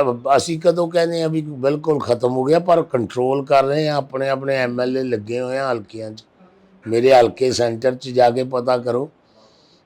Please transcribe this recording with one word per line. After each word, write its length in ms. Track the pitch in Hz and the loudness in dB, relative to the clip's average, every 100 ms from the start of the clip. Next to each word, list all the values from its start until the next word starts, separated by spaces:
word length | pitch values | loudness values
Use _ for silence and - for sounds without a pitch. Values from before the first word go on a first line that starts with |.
| 135 120 131 139 | 4 0 2 2
ਅਸੀਂ 220 | 170 160 | 2 0
ਕਦੋਂ 280 | 175 170 170 | 2 2 0
ਕਹਿੰਦੇ 360 | 170 165 170 | 0 0 0
ਆ 40 | 160 | -2
ਵੀ 140 | 160 | -2
ਬਿਲਕੁਲ 580 | 151 135 135 151 160 147 | -6 -2 -2 0 0 0
ਖਤਮ 320 | - 120 123 | 0 0 0
ਹੋ 120 | 127 | 0
ਗਿਆ, 160 | 131 165 | 2 2
ਪਰ 220 | 180 170 | 2 2
ਕੰਟਰੋਲ 640 | - 127 98 123 127 139 135 | 0 -2 -4 -4 -2 -2 2
ਕਰ 180 | 135 | 2
ਰਹੇ 240 | 135 147 156 | 2 0 -2
ਆ। 80 | 143 | -4
ਆਪਣੇ, 340 | 135 135 135 | -4 -4 -4
ਆਪਣੇ 260 | 135 135 135 | -4 -2 -2
ਐਮ 260 | 123 123 | -2 -2
ਐਲ 160 | 127 131 | -2 -2
ਏ 60 | |
ਲੱਗੇ 360 | 131 113 104 123 | -2 -4 -4 -6
ਹੋਏ 180 | 127 135 | -4 -4
ਆ 140 | 135 | -4
ਹਲਕਿਆਂ 400 | 117 101 110 110 | -4 -8 -14 -14
'ਚ। 120 | 107 - _ _ _ _ _ 110 | -16 -20 _ _ _ _ _ -4
ਮੇਰੇ 260 | 117 131 | 2 6
ਹਲਕੇ 380 | 127 113 - 131 | 6 6 2 -2
ਸੈਂਟਰ 440 | 107 120 113 131 127 | 0 -2 -2 -2 -2
'ਚ 140 | 127 | -2
ਜਾ 200 | 123 120 | 2 2
ਕੇ 140 | 123 | 2
ਪਤਾ 340 | 127 127 123 123 | -2 -4 -2 -2
ਕਰੋ 320 | 120 120 151 _ _ _ _ _ _ _ | 0 -4 -4 _ _ _ _ _ _ _